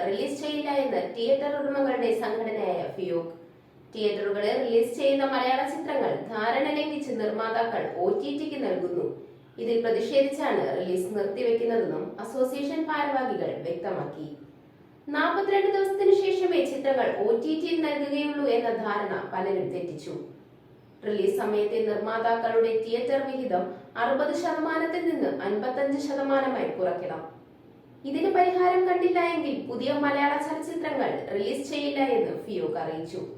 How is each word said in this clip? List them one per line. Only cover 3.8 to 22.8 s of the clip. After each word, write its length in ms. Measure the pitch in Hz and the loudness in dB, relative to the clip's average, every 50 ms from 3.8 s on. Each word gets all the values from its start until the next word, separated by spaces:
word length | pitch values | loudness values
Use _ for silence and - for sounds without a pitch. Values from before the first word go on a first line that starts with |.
| - - - | -20 -12 -4
തിയേറ്ററുകളിൽ 600 | 220 214 208 202 202 202 202 196 202 202 226 254 262 262 | 0 0 0 0 0 -2 -2 0 0 2 2 2 2 2
റിലീസ് 280 | 233 226 233 247 247 - - | 4 4 4 4 2 2 2
ചെയ്യുന്ന 260 | 277 277 277 269 269 269 269 | 2 4 4 4 2 2 2
മലയാള 280 | 262 254 254 269 262 269 277 | 2 2 2 2 2 0 -2
ചിത്രങ്ങൾ 400 | - - - 302 285 262 - 226 233 202 - - | -4 -4 -4 -2 -2 0 0 0 -2 -2 -4 -6
ധാരണ 340 | 226 214 214 233 240 277 302 294 302 294 | -4 -2 0 0 2 2 2 0 0 0
ലംഘിച്ച് 340 | 302 302 302 285 - 254 226 214 | -2 -2 -4 -4 -4 -4 -4 -2
നിർമ്മാതാക്കൾ 600 | 208 214 214 214 233 233 226 226 233 226 208 - - - - 175 | -2 -2 0 -2 -2 0 0 0 0 0 0 -2 -4 -4 -2 0
ഒ 60 | 180 196 - - | 2 2 2 0
ടി 100 | 277 285 285 302 | 0 -2 -4 -4
ടിക്ക് 180 | 302 - 277 269 233 | -4 -4 -4 -4 -2
നൽകുന്നു. 400 | 190 180 175 175 - - - - - - - - - - - - - - 233 | -2 -2 -2 -2 -2 -2 -2 -2 -4 -4 -8 -14 -18 -20 -20 -20 -18 -10 -6
ഇതിൽ 160 | 226 233 226 233 233 | -2 0 0 2 2
പ്രതിഷേധിച്ചാണ് 760 | 226 226 - 226 - 285 269 277 277 285 302 285 254 208 190 185 - - 180 | 2 2 0 0 2 4 4 4 4 2 -2 0 0 2 2 0 0 0 -2
റിലീസ് 300 | 185 180 180 185 - 214 214 | -2 -2 -2 -2 -2 -2 -2
നിർത്തിവെക്കുന്നതെന്നും 880 | 202 202 202 - 254 254 226 226 233 233 226 233 226 190 - - 180 185 - - - 220 | -2 -2 -2 -2 0 0 2 2 2 2 2 2 2 0 0 -2 -4 -4 -6 -8 -10 -10
അസോസിയേഷൻ 560 | - 269 262 254 254 254 285 285 294 330 320 311 311 | -4 0 0 0 0 0 -2 -4 -2 -2 -2 -2 -2
ഭാരവാഹികൾ 600 | 302 294 285 277 277 262 247 220 196 - - - - - 160 | 0 0 0 0 0 0 0 0 -2 -2 -2 -4 -4 -4 -4
വ്യക്തമാക്കി. 600 | 170 170 170 165 151 - - 147 143 - 151 147 147 - - - - - - - - - - - - - - - 285 294 | -6 -6 -4 -4 -4 -4 -4 -6 -6 -8 -10 -10 -12 -12 -14 -18 -20 -20 -20 -20 -20 -20 -20 -20 -20 -20 -16 -10 -4 0
നാൽപത്തിരണ്ട് 560 | 302 320 349 349 392 381 - 392 392 392 392 403 | 0 2 2 2 2 2 4 4 4 4 4 4
ദിവസത്തിന് 380 | 392 392 392 392 403 381 381 392 - | 4 2 2 2 4 6 8 8 8
ശേഷമേ 380 | 381 381 - 359 359 349 349 - - 269 | 6 4 2 2 2 2 4 2 2 2
ചിത്രങ്ങൾ 380 | 269 - - 269 262 247 220 - - 202 208 | 0 0 0 2 2 4 2 2 0 2 2
ഒ 40 | 226 233 233 | 4 4 2
ടി 120 | 269 311 311 320 | 2 0 0 0
ടിയിൽ 160 | 349 330 339 320 311 | 0 0 0 0 0
നൽകുകയുള്ളൂ 580 | 294 285 285 285 285 285 294 294 294 285 285 277 240 226 | 0 0 0 -2 -2 0 0 -2 -2 -2 0 0 2 2
എന്ന 140 | 240 233 226 - 220 220 | 2 2 0 0 -2 -2
ധാരണ 300 | 208 202 208 202 185 185 185 - - 196 | -2 -2 -2 -2 -2 -4 -6 -6 -6 -4
പലരും 320 | 185 190 196 196 180 - - - | -2 -2 0 0 0 -2 -2 -4
തെറ്റിച്ചു. 400 | - - 160 147 - - - - 175 - - - - - - - - - - - - - - - - 208 | -6 -6 -6 -8 -10 -10 -10 -10 -10 -12 -14 -16 -20 -20 -20 -20 -20 -20 -20 -20 -20 -20 -20 -20 -10 -6
റിലീസ് 300 | 208 208 196 185 202 - 233 | -2 0 2 2 2 2 0
സമയത്തെ 360 | 214 208 208 208 208 208 233 226 214 | 0 0 0 0 0 0 0 0 0
നിർമ്മാതാക്കളുടെ 840 | 214 208 196 214 220 226 226 226 226 233 233 233 226 226 226 226 226 220 220 | 0 0 -2 -2 -2 -2 0 0 2 2 2 0 2 4 4 4 4 2 0